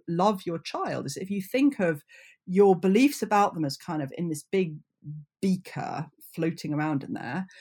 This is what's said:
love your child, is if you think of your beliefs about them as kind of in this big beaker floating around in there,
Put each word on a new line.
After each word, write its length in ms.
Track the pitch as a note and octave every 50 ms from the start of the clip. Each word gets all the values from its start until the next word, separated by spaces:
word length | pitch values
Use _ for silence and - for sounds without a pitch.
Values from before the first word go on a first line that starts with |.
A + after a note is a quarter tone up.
| - -
love 340 | E3+ E3+ F3+ G#3 G#3 F#3+ -
your 140 | F3+ E3 D#3+
child, 480 | - - - E4 F#4+ A#3 C#3+ - -
is 100 | C#3 C#3+
if 140 | - F#3+ F#3+
you 100 | G3+ G3+
think 380 | F#3+ - - C4 C#4 C#4+ C#4 -
of 240 | G3 E3+ D#3+ D3 - _ - - - - _ _ _
your 300 | - F3+ F#3+ G3+ G3 F#3+
beliefs 480 | F3+ F3+ F#3+ G3 A3 C4 C#4+ C#4+ - A3
about 320 | G#3 G#3+ G3+ G3+ G3 -
them 100 | F3 D#3
as 120 | C#3 C#3
kind 260 | - - - E3 D#3 C#3+
of 100 | C3+ - -
in 120 | F3 E3+
this 120 | D#3 D3 -
big 360 | _ - F#3+ F#3+ D#3+ D3+ D3+ - _ _ _ - C#3+ D3+ D3+ D3 _ _ _
beaker 680 | - G3 F#3 F#3 - - - - - - - - E3 - _ _ - - -
floating 400 | - D#3+ E3+ E3 - - D3+ D3+
around 300 | D3+ D3+ D#3 D3+ C#3 -
in 80 | - -
there, 340 | - - A#2+ B2+ F#3 F#3+ - - -